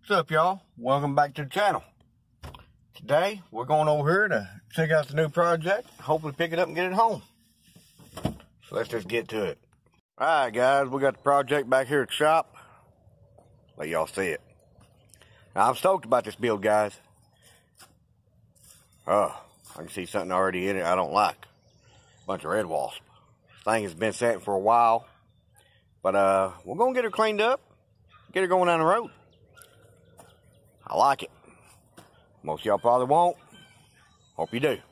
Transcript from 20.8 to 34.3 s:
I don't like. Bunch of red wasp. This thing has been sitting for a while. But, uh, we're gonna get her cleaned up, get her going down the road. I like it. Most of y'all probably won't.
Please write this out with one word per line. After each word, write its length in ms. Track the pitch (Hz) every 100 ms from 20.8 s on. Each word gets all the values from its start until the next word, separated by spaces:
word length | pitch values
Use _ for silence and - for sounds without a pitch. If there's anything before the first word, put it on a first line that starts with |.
I 120 | 85 92
don't 160 | 82
like. 340 | 90 98 - - _ _ _ _ _ _ _ -
Bunch 160 | 95
of 80 | 78
red 160 | 101 92
wasp. 340 | 78 62 - _ _ _ _ _
This 80 | -
thing 220 | - 113
has 100 | 101
been 180 | 80 110
sitting 280 | 98 120 104
for 140 | 104
a 40 | 98
while. 480 | 104 117 117 117 - _ _ _ _ _ _ _ _ _
But, 140 | 95 98
uh, 340 | 98 98 95 -
we're 100 | 87
gonna 180 | 147 247
get 120 | 254
her 60 | 226
cleaned 300 | 185 202 214
up, 200 | 220 269 _ _ _ _ _ _ _
get 80 | 185
her 80 | 185
going 180 | 185 175
down 140 | 170
the 40 |
road. 280 | 160 208 220 - _ _ _ - - _ - _ _ - - _ _ _ _ _
I 120 | - 78
like 260 | 131 139
it. 80 | - _ - - _ _ _ - - _ _ _
Most 200 | 78 78
of 20 | 110
y'all 100 | 101
probably 300 | 120 123 127
won't. 300 | 151 175 - - - - _ _ _ _ _ _